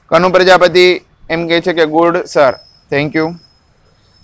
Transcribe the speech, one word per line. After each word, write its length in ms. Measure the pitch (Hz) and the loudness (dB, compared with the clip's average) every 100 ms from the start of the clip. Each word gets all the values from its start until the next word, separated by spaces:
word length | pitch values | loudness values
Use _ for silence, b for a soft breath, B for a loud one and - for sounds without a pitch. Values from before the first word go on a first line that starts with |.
| _ | _
કનુ 240 | 165 180 | -2 0
પ્રજાપતિ 720 | 180 180 180 180 170 180 180 - _ - | 2 4 4 4 2 2 0 -6 _ -10
એમ 180 | 165 170 | -8 -4
કહે 120 | 170 | -4
છે 120 | 180 | -2
કે 140 | 165 156 | -2 -2
"ગુડ, 380 | 156 170 175 | 0 0 -2
સર. 340 | - 170 135 117 _ _ _ | -4 0 0 -2 _ _ _
Thank 240 | 143 147 160 | -6 -4 -4
you." 180 | 160 170 _ _ _ _ _ _ _ _ | -6 -8 _ _ _ _ _ _ _ _